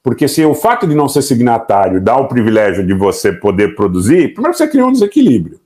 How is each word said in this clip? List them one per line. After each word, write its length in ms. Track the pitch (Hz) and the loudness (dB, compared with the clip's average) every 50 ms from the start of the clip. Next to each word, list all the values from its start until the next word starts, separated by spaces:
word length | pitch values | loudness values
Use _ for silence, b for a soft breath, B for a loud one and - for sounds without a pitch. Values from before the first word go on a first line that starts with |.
Porque 260 | _ 131 120 - 156 | _ -2 -2 0 -2
se 160 | 139 - 165 156 | -2 0 2 2
o 80 | 156 139 | 2 0
fato 320 | 151 - 226 240 233 220 | 0 0 -2 0 0 -2
de 80 | 165 147 | -2 0
não 140 | 151 147 | 0 0
ser 140 | 131 - 147 | 0 -2 -2
signatário 800 | 135 - 135 113 120 123 117 113 - - 104 101 98 92 92 95 | 0 0 0 0 2 2 0 -2 0 -2 0 0 0 0 0 -2
dá 160 | 95 107 120 | 0 0 0
o 100 | 135 131 | 0 -2
privilégio 580 | - 127 123 107 113 110 107 107 101 87 98 95 | -2 -2 0 0 2 2 2 2 0 0 -2 -2
de 80 | 90 98 | -2 -2
você 380 | 95 101 98 90 - - 104 | 0 0 -2 -2 0 -2 -2
poder 440 | 87 - - 104 98 95 104 101 - | -2 0 -2 -2 0 0 -2 -2 0
produzir, 580 | - 104 95 90 90 90 110 160 185 147 - - | -2 -2 -2 0 0 0 2 2 2 2 0 -2
primeiro 220 | - 247 339 339 | -4 -4 -4 0
você 100 | - 320 | -2 -2
cria 180 | 302 - 269 254 | 0 2 0 2
um 60 | 254 | 2
desequilíbrio. 680 | 269 254 208 202 - 311 262 214 - 104 82 - - - _ | 2 0 0 0 2 2 2 4 2 0 -2 -6 -12 -20 _